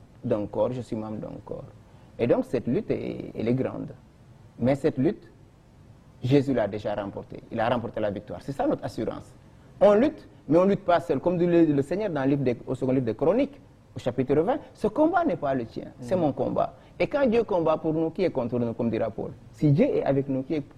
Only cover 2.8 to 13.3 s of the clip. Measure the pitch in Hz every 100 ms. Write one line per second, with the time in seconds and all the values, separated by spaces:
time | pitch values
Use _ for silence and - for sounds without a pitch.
2.8 | - 117 123 - - - 110 131 104 110
3.8 | 110 - - - - - - - 120 143
4.8 | 156 127 143 214 - - - - - -
5.8 | - - - - 127 143 139 123 104 104
6.8 | 107 104 101 98 95 - - 113 113 123
7.8 | 107 110 107 104 - 90 - 139 277 -
8.8 | 135 - 113 - - - - - - -
9.8 | 196 208 294 - - - - 160 190 196
10.8 | - 170 165 135 175 175 175 170 160 143
11.8 | 139 185 214 147 135 143 127 120 - 127
12.8 | 131 131 117 107 147